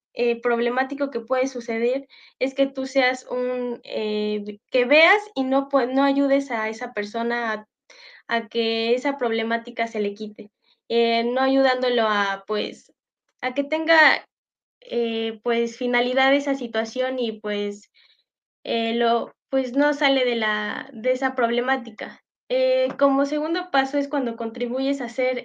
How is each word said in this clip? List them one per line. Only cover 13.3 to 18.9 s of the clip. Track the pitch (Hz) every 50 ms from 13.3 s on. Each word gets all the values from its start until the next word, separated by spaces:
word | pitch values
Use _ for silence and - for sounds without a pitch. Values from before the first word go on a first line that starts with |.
| _ _
a | - 254 240
que | 277 277
tenga, | 277 311 320 320 311 330 320 311 277 - - - _ _ _ _ _ _ _ _ _ _ _
eh, | - - - 240 233 226 226 226 226 226 220 214 -
pues, | 240 233 233 233 233 233 -
finalidad | 254 247 247 240 247 247 254 262 262 269 277
esa | 285 277 285 277
situación | 269 247 226 - 220 226 226 - 254 254 254 262 254
y, | 247 226 214 214
pues, | - 208 208 202 202 202 202 202 - _ _ _ _ _ _ _ _ _ _ _ _ _ _ _ _
eh, | - 233 226 226 226